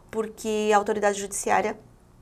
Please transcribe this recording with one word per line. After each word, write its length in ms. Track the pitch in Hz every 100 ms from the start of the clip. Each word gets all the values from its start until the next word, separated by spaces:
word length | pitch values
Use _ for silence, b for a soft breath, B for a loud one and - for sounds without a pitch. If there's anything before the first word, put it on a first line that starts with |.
| -
porque 600 | 220 214 214 220 214 214
a 40 | 208
autoridade 420 | 202 208 202 196
judiciária 580 | 196 - 220 196 214 - - - _ -